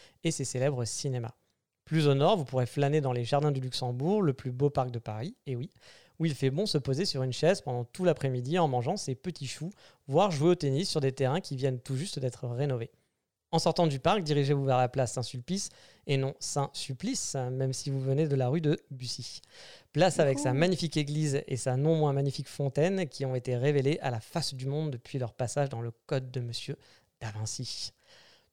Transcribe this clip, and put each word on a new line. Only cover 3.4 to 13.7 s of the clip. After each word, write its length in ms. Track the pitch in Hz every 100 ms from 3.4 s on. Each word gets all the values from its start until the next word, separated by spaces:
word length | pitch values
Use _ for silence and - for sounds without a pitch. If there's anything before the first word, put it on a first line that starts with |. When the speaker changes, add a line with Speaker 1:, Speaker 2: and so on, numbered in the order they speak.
| 151
Speaker 1:
du 80 | 135
Luxembourg, 600 | 127 - 123 123 160 214
le 100 | 160
plus 180 | - 127
beau 200 | 123 143
parc 200 | 139 127
de 80 | 117
Paris, 380 | 113 107 165 - 143
et 80 |
oui, 160 | 120 151 _ - - _ -
où 80 | 160
il 80 |
fait 160 | 135 135
bon 160 | 147 214
se 120 | 151
poser 260 | 135 135
sur 180 | 202 139
une 100 | 131
chaise 280 | - 160 196
pendant 240 | 131 120
tout 200 | 117 -
l'après-midi 540 | 180 151 139 127 127 180
en 80 | 156
mangeant 300 | 123 123 208
ses 180 | 143
petits 320 | 123 180 - 131
choux, 240 | - 165 - - _ -
voire 220 | 156 202
jouer 200 | 147 170
au 40 |
tennis 360 | 175 143 135 202
sur 100 | 156
des 120 | 135
terrains 280 | 131 131 170
qui 140 | -
viennent 240 | 131 135 123
tout 160 | - 131
juste 220 | 190 139
d'être 300 | 131 - 123
rénovés. 420 | 120 135 120 113 _ _ _ _ _ -
En 80 | 165
sortant 260 | 170